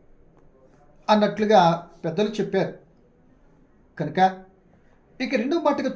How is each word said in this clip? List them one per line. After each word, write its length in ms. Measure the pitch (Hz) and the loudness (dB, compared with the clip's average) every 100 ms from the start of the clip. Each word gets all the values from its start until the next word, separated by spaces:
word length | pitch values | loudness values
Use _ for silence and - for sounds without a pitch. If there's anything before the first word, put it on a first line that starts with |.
| _ - _ _ _ _ _ _ _ _ - | _ -20 _ _ _ _ _ _ _ _ 0
అన్నట్లుగా 800 | 214 208 - 214 214 170 165 - - | 2 2 0 2 4 4 2 -6 -10
పెద్దలు 240 | 170 - 214 | -6 -2 -2
చెప్పారు. 460 | - 190 190 165 - _ _ _ _ _ _ _ _ _ _ _ - | -2 -2 -2 -2 -6 _ _ _ _ _ _ _ _ _ _ _ -10
కనుక 480 | 151 - 190 185 - _ _ _ _ _ _ - | -6 0 0 0 -12 _ _ _ _ _ _ -10
ఇక 140 | 262 | -4
రెండో 260 | 254 254 339 | -2 0 0
మాటగా 340 | 302 - 262 | 0 0 -4